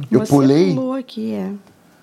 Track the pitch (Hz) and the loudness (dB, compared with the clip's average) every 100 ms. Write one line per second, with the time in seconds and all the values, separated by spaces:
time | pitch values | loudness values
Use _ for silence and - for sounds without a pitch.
0 | 143 - 214 143 135 143 190 156 254 269 | 0 0 2 4 4 4 2 0 -4 -6
1 | 254 - 220 214 190 202 190 _ _ _ | -10 -10 -8 -6 -8 -10 -16 _ _ _